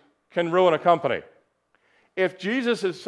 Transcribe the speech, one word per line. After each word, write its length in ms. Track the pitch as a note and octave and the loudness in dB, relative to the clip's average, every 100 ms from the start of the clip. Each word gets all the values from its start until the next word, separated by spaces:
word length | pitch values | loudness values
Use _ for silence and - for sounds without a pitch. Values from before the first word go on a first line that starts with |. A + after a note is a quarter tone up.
| _ _ _ | _ _ _
can 180 | F3 E3+ | -4 0
ruin 240 | F3+ F3+ | 4 4
a 40 | D#3 | 4
company. 440 | F3 E3 C#3 F2+ - _ _ _ _ _ _ _ _ - | 2 2 0 -4 -8 _ _ _ _ _ _ _ _ -4
If 200 | F#3 F#3 | -4 -2
Jesus 460 | G3 C4 A#3+ A3 | -4 -2 -2 -2
is, 220 | F#3+ D#3 | -4 -4